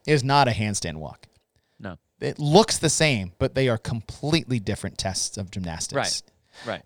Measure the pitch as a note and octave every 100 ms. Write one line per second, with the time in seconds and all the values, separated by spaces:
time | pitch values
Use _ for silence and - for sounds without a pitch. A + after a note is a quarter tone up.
0 | - D3+ C3 C#3+ B2+ F#2+ G#2+ G2+ F2 D#2
1 | D2 - - _ _ _ _ _ G2+ E2+
2 | _ _ C#3 C#3 D3 F3 A3+ - D#3+ -
3 | D#3 A#2+ F#2 - C3 C3 C3 A2 - A#2+
4 | - - C#3+ E3 D3 B2 G2+ G2+ F#2+ -
5 | F#2+ F#2 - - F2+ G2+ F2 D#2+ - C#3
6 | G2+ - - _ _ - - F#2